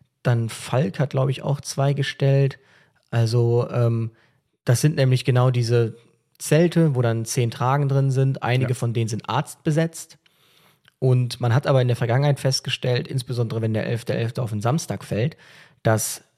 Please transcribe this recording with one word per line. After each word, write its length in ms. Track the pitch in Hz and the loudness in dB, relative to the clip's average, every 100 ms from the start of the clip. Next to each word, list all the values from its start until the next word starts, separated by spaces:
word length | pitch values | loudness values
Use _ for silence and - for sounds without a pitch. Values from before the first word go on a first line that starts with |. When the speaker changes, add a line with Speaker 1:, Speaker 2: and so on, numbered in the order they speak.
| _ _ | _ _
Speaker 1:
dann 260 | 123 117 113 | -2 0 -2
Falk 500 | - - 123 185 - | -8 -4 -2 -2 -2
hat, 120 | 131 | -2
glaub 180 | 135 131 | 0 -2
ich, 140 | 135 | -2
auch 180 | - 143 | -4 -6
zwei 320 | - - 139 | -6 -2 -2
gestellt. 640 | 143 135 - 139 139 135 - _ _ _ _ _ | 0 -4 0 2 4 2 -2 _ _ _ _ _
Also, 560 | 117 113 120 117 120 - | 0 2 2 2 2 0
ähm, 400 | 123 117 117 113 - _ _ _ _ - | 0 0 0 -4 -10 _ _ _ _ 0
das 160 | 123 | 2
sind 140 | 151 165 | 2 2
nämlich 300 | 131 127 - | 2 2 2
genau 260 | 123 127 | 2 4
diese 440 | 123 117 120 113 - _ _ _ _ | 2 2 2 2 -4 _ _ _ _
Zelte, 580 | - 151 175 170 160 127 | 0 4 4 4 2 2
wo 60 | |
dann 240 | 120 113 110 | 0 0 -2
zehn 260 | - 117 | -2 -2
Tragen 360 | - 123 143 143 | 0 0 2 2
drin 240 | 135 135 | 2 2
sind. 320 | 131 135 135 | 2 0 0
Einige 280 | - 127 127 | 0 0 0
Speaker 2:
Ja. 40 | 123 | -2
Speaker 1:
von 180 | 120 | -2
denen 140 | 117 110 | -2 -2
sind 220 | 110 - | -4 -4
arztbesetzt. 880 | 117 - - 160 151 165 - - - _ _ _ _ _ _ _ _ | -4 -4 -6 -2 0 -2 -6 -18 -20 _ _ _ _ _ _ _ _
Und 400 | 131 127 120 - | 2 2 0 -2
man 140 | 117 | 0
hat 140 | 123 147 | 2 4
aber 140 | 135 | 2
in 60 | 123 | 2
der 80 | 117 | 0
Vergangenheit 420 | 113 123 147 135 | 0 2 2 0
festgestellt, 680 | 135 131 - - 131 123 - | 0 -2 -4 -4 -2 -2 -2
insbesondere 540 | 131 120 120 113 113 | -6 -4 -4 -2 -2
wenn 120 | 110 | -2
der 120 | 110 - | -2 -2
elfte 280 | 113 - | -6 -4
elfte 280 | 117 117 127 | -4 -2 -4
auf 80 | 120 | -6
den 120 | 107 | -2
Samstag 420 | 113 160 - 202 | 0 -2 -4 -8
fällt, 340 | - 98 127 - - - - _ | -4 -2 -2 -6 -20 -20 -20 _
dass 400 | 113 110 - - _ | 0 0 -2 -8 _